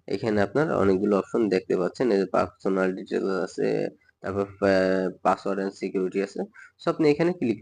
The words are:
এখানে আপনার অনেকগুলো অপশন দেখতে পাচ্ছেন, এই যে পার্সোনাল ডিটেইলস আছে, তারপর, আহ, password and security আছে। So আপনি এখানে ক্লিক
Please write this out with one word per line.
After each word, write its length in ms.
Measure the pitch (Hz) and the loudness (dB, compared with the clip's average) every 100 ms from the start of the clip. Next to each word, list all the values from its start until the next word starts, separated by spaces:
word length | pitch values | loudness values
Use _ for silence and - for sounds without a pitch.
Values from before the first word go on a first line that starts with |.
| - | -8
এখানে 340 | 98 117 104 | -4 0 2
আপনার 340 | 98 131 160 104 | 2 0 0 2
অনেকগুলো 380 | 98 95 104 98 | 2 4 2 2
অপশন 320 | - 117 110 | 0 0 2
দেখতে 280 | 95 - 92 | 0 0 -2
পাচ্ছেন, 340 | 87 - 127 | -2 -2 0
এই 80 | 98 | 2
যে 60 | 92 | 2
পার্সোনাল 720 | 92 92 - 101 95 95 92 | 0 -2 -4 -2 0 0 -2
ডিটেইলস 400 | - 95 95 95 92 | -4 -4 -2 -2 -4
আছে, 220 | - 110 107 98 - _ _ | -2 -2 -2 -4 -8 _ _
তারপর, 200 | 98 98 | -8 -4
আহ, 680 | 98 98 98 95 95 95 95 92 | -6 -2 2 2 2 0 -2 -2
password 360 | 90 95 98 98 | 0 0 -2 -4
and 100 | 98 - | -4 -6
security 380 | 98 98 92 95 98 | -6 -2 -2 -2 -4
আছে। 120 | - 202 - - _ | -6 -10 -12 -20 _
So 60 | - | -4
আপনি 160 | 160 156 | 2 2
এখানে 220 | 147 170 | 4 0
ক্লিক 240 | 175 123 101 | 0 -2 0